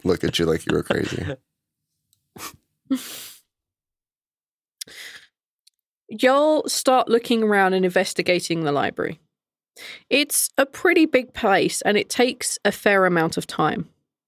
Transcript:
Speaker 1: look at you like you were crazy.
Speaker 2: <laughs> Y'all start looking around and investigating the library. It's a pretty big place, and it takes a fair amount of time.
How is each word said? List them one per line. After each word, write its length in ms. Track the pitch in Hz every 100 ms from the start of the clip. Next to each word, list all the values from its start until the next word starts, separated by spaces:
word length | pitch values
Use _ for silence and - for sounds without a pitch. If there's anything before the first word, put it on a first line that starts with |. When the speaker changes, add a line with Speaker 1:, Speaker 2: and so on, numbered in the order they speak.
Speaker 1:
look 220 | 90 87
at 120 | 82 -
you 60 | 82
like 200 | 80 -
you 80 |
were 80 | 80
crazy. 420 | 80 - - - 90 135 _ _ _ _ _ _ _ _ _ - - - _ _ -
Speaker 2:
<laughs> 60 | 262 - - - - _ _ _ _ _ _ _ _ _ _ _ _ _ _ - - - - - _ _ _ _ _ _ _ -
Y'all 580 | 220 254 277 302 302 -
start 400 | - - 254 -
looking 340 | 233 - 226
around 320 | 220 202 190
and 100 | 185
investigating 800 | 185 185 185 - 180 180 - 170
the 80 | 156
library. 460 | 143 107 - - 160 _ _ _ _ _ - - - -
It's 420 | 277 285 - - -
a 80 |
pretty 400 | 277 - 359 349
big 300 | 320 254 247
place, 480 | - 214 190 175 -
and 140 | - 208
it 120 | -
takes 500 | - 254 - - -
a 80 | 202
fair 320 | - 214 196 185
amount 300 | 170 160 156
of 100 | -
time. 420 | - 156 - 156 _ _ _